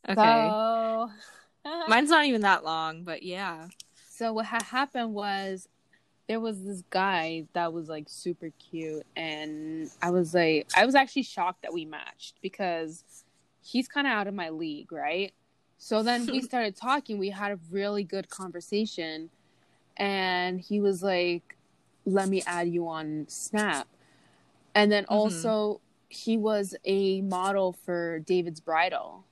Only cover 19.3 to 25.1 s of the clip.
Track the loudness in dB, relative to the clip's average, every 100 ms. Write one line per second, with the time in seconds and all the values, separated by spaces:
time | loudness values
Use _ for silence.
19.3 | _ _ _ _ _ _ -4 -2 0 0
20.3 | 0 0 -4 -2 2 2 2 0 2 2
21.3 | 0 _ -20 _ _ _ _ 0 2 2
22.3 | 0 0 -2 0 0 -2 -4 -6 -6 -8
23.3 | -10 -2 0 0 0 -6 _ _ _ _
24.3 | _ _ _ _ 6 6 4 2